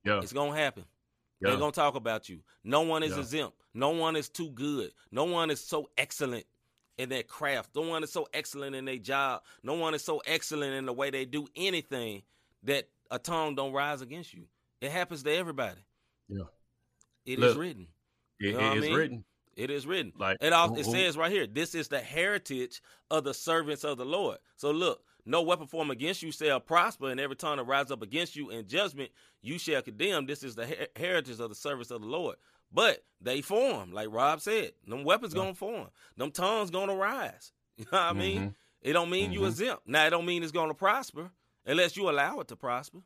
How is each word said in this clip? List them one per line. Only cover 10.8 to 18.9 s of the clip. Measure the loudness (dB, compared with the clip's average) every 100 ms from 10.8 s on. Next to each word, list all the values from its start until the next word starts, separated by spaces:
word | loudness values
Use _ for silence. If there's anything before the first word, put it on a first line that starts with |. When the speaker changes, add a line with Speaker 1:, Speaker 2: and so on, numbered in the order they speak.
| -4
Speaker 2:
the |
way | -2 0
they | -2 -2
do | -4 -6
anything | -2 0 0 -2 -4 -4 -6 _ _ _ _
that | -2 -2 -2 _ _
a | -8
tongue | -2 0 0 -2
don't | -2
rise | 0 0 -2
against | -8 -12 -14
you. | -18 -20 _ _ _
It | -4
happens | -2 -2 -2
to | 2 2
everybody. | 0 -4 -4 -6 _ _ _ _ -10
Speaker 1:
Yeah. | -8 -8 _ _ _ _ _ _ _ -6
Speaker 2:
It |
is | 4
Speaker 1:
Look, | 4 4
Speaker 2:
written. | -2 -8 -16 _ _ _ _ _
Speaker 1:
it, | -2
Speaker 2:
You |
know | 2
what | 2
Speaker 1:
it |
Speaker 2:
I | 2
Speaker 1:
is |
Speaker 2:
mean? | 2